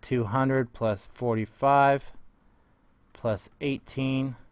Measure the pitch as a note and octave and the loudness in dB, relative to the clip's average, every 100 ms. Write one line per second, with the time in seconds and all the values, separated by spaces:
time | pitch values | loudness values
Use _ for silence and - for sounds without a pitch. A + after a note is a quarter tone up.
0 | - B2+ G#2+ B2 C3+ C3+ A#2+ - A#2 G2+ | -2 -2 0 0 2 2 -2 -2 -2 -2
1 | - - B2 A2 G#2+ - C#3 C#3 C#3 C#3 | -8 -6 -2 -2 -4 0 4 6 6 2
2 | - - - _ _ _ _ _ _ _ | -2 -18 -20 _ _ _ _ _ _ _
3 | _ - A#2 G2+ - _ D3 C3+ - - | _ -6 -4 -4 -6 _ -4 -4 -6 -6
4 | C3 C3+ C3+ B2 - | -2 -2 -4 -8 -18